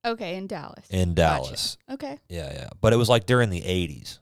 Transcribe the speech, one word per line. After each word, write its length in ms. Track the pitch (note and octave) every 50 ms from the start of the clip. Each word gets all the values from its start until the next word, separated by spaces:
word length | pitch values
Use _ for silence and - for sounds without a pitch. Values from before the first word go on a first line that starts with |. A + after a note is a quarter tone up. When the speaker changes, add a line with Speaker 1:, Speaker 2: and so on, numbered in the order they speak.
| -
Speaker 1:
Okay, 320 | A#3 A#3 A3+ G#3+ F3 F3+
in 100 | F#3+ F#3+
Dallas. 400 | F#3+ G#3+ E3 C#3+ - - - - _
Speaker 2:
In 240 | F#3+ F#2 F#2 F2 E2
Speaker 1:
Gotcha. 300 | E2 E2 D#2 D2+ C#2 C2+
Speaker 2:
Dallas. 340 | B1+ B1 - - - - _ _ -
Speaker 1:
Okay. 280 | C4 C4+ D4+ C#4 C#4+ C#4+ _ _
Speaker 2:
Yeah, 220 | F2 - - C#3 -
yeah. 160 | - - - - -
But 120 | - A2 A2+
it 20 |
was, 140 | A#2+ A#2+ -
like, 160 | B2 A#2 G2+
during 240 | - B2 B2 A#2+ G#2+
the 140 | F2+ F2 -
eighties. 540 | - F#2 F#2 F2+ D#2 C#2+ B1+ - - - -